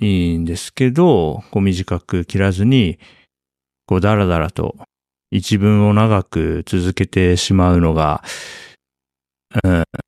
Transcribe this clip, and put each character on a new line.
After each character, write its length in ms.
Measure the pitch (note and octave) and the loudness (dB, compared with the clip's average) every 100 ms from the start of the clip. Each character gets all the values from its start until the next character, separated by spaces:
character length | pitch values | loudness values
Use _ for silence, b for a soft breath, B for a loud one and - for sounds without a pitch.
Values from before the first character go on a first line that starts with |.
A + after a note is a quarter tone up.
い 340 | G#2+ F#2+ F2 | -2 0 0
い 40 | E2+ | -2
ん 60 | |
で 120 | E2+ F2 | -4 -6
す 160 | - | -8
け 180 | - B2+ | -2 -2
ど、 540 | C#3 F3+ A2+ D#2+ C#2+ - | 2 2 2 0 -4 -6
こ 100 | G#2 | -2
う 20 | |
短 380 | G2 F2+ F#2 F2 | 0 -2 -4 -6
く 240 | - F#2 | -4 -6
切 140 | F2 G2+ | -4 -2
ら 120 | G2 | -2
ず 140 | F#2 | 0
に、 340 | G#2 C3+ F#2+ D#2+ b b b _ _ _ _ _ - | 2 2 0 -4 b b b _ _ _ _ _ -4
こ 100 | F#2 | -2
う 40 | |
ダ 140 | G2 | 0
ラ 120 | G#2+ F#2+ | 0 0
ダ 120 | E2+ | 0
ラ 120 | D#2+ | -2
と 260 | - D#2+ - - _ _ _ - | -4 -8 -8 -20 _ _ _ -6
一 280 | G#2 - G#2+ | -6 -2 0
文 300 | G2+ G#2 G#2 | 2 4 4
を 60 | |
長 300 | G#2 A2 G#2 | 4 2 0
く 380 | - F2 D#2+ D#2+ - | -2 -4 -2 -4 -4
続 260 | F#2+ F2+ | -4 -2
け 140 | - - | -2 -2
て 300 | - F2+ F2+ | 0 2 2
し 180 | - | 2
ま 180 | F#2+ F2+ | 2 4
う 80 | F2 | 4
の 140 | E2 | 2
が、 300 | D#2+ D2+ D2+ B B B B B B _ _ _ _ _ _ _ A2 | 2 0 -2 B B B B B B _ _ _ _ _ _ _ -4
う 40 | F#2 | 0
ん、 160 | F2 D#2+ - | 0 -2 -8